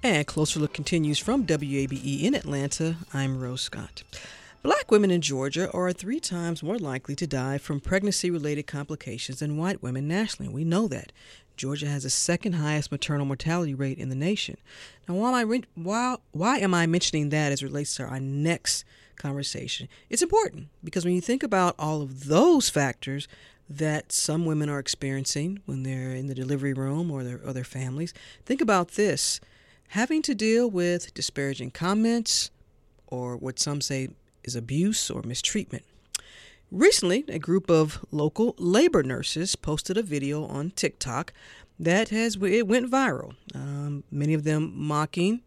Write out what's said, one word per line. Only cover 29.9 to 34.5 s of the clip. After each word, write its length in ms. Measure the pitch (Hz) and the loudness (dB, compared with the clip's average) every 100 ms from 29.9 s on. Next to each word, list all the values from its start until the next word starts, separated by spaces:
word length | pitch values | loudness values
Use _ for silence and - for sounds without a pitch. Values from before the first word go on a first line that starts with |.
Having 280 | 196 247 311 | -2 0 0
to 140 | 302 214 | 0 0
deal 340 | 220 226 240 | 4 4 4
with 420 | 185 175 175 - | 2 0 0 -4
disparaging 580 | - - - 139 135 127 | -8 -6 -4 -4 -4 -8
comments 800 | - 170 208 226 233 226 - - _ _ _ _ _ - | -4 0 2 4 2 0 0 -2 _ _ _ _ _ -10
or 280 | 127 123 123 | -8 -6 -6
what 220 | 131 127 | -8 -4
some 220 | - 147 | -2 -2
say 280 | - 135 131 - _ _ | -4 -4 -6 -10 _ _
is 100 | - | -8